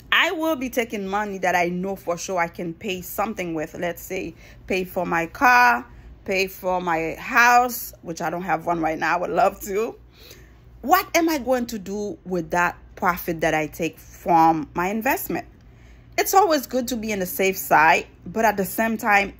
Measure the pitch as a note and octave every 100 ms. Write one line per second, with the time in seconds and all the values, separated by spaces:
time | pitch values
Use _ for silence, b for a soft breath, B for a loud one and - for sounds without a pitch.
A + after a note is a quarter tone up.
0 | B G#3 D#4+ D#4+ D#4+ D4 B3+ B3 A3+ G#3+
1 | F#3+ G3+ G#3 F#3+ F3+ F3+ F3 F3+ F#3+ F#3+
2 | - E3+ - F#3 E3+ - F3 E3 A3 F#3
3 | F3 - G3+ G3+ F3 D#3+ D#3 - F3 E3+
4 | - F#3 - - B B - F#3 F#3 F#3+
5 | F3 E3+ E3 - B3 B3 B3 A#3+ - b
6 | b - - F#3+ F#3+ - F#3 F#3 F3 E3
7 | D#3+ - - B3+ A#3+ A#3+ B3 A#3 - -
8 | F3 E3 E3 E3+ F#3 D#3 F3 E3+ D#3+ D#3
9 | E3 F3 F3 E3+ F#3+ G3 G#3 G3 A#3 -
10 | - B B B B B B - B3 F4+
11 | G4 E4 E4 D4+ A#3+ B3+ A#3+ A3 F#3 G#3
12 | G#3 - F3+ F3+ D#3+ F3 F3 - - -
13 | F#3+ F3 - E3+ E3 D#3 D3+ - D#3+ -
14 | - - G3 E3+ E3 D#3+ C#3+ E3+ F#3 A3
15 | A#3+ F4+ - - - - b b b b
16 | b - G#4 G4 G4 D#4 - B3+ A#3+ A#3+
17 | A3 G3+ F3+ - F#3+ F#3+ - D#3 D#3+ G3
18 | - - F#3 A3 A3 G3+ F#3 - A3+ A3
19 | A#3 G3+ G3